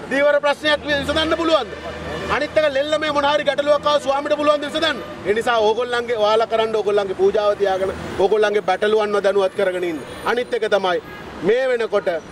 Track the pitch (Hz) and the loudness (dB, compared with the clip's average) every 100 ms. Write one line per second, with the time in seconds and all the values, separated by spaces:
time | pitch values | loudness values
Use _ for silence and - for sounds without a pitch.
0 | - 262 285 285 285 277 302 294 285 285 | -4 0 2 2 2 0 0 -2 0 -2
1 | 277 302 320 320 330 311 208 - 165 - | 0 0 0 0 2 2 0 -8 -12 -10
2 | - - - 247 294 311 302 269 302 302 | -10 -8 -4 -2 -2 0 2 0 0 -2
3 | 311 285 285 294 285 269 285 285 285 294 | 0 0 2 2 0 0 2 2 2 0
4 | 262 277 294 294 294 294 285 311 320 247 | 0 -2 0 0 2 0 0 -2 -2 -4
5 | - - 180 214 226 233 214 220 247 240 | -8 -8 -4 -2 0 2 2 2 -2 -2
6 | 240 233 208 220 226 220 220 214 196 202 | -2 0 2 2 2 0 0 0 0 0
7 | 196 175 196 208 208 202 196 190 190 - | 0 2 2 4 2 2 0 0 -2 -4
8 | - - 190 214 208 208 190 185 208 214 | -6 0 2 4 2 2 0 0 2 2
9 | 208 202 196 196 190 - 190 180 175 151 | 2 2 2 2 2 0 -2 0 -2 -4
10 | - - - 233 247 240 214 202 190 170 | -8 -8 -4 -2 -2 -2 0 0 2 -2
11 | - - - - 170 240 262 240 214 208 | -4 -14 -14 -4 0 2 2 0 0 0
12 | 190 165 - | 0 -2 -4